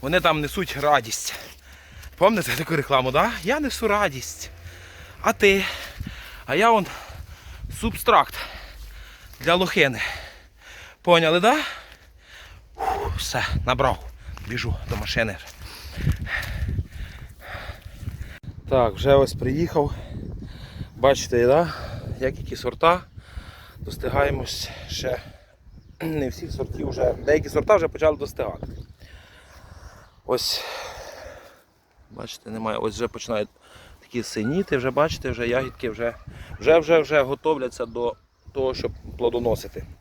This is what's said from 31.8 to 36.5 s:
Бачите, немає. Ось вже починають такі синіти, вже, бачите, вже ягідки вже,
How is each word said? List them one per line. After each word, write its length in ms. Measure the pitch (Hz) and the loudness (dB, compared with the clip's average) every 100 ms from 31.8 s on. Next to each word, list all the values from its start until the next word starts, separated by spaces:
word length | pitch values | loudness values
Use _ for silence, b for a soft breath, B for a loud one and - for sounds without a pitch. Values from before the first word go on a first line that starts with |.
| _ _ _ | _ _ _
Бачите, 400 | 104 113 - - | -16 -14 -14 -12
немає. 280 | 110 113 110 | -6 -4 -2
Ось 160 | 110 | -2
вже 140 | 104 117 | -2 -6
починають 400 | 113 - 110 107 _ B B B B - | -6 -4 -2 -4 _ B B B B -8
такі 80 | 120 | -6
синіти, 540 | 110 - 110 165 196 139 | -4 -2 0 0 0 0
вже, 140 | 127 | 0
бачите, 400 | 127 156 - 131 | 2 0 0 -6
вже 180 | 120 120 | -4 0
ягідки 420 | 120 131 - 123 | 0 -2 -6 -8
вже, 240 | 107 117 117 - B B | -2 -4 -4 -16 B B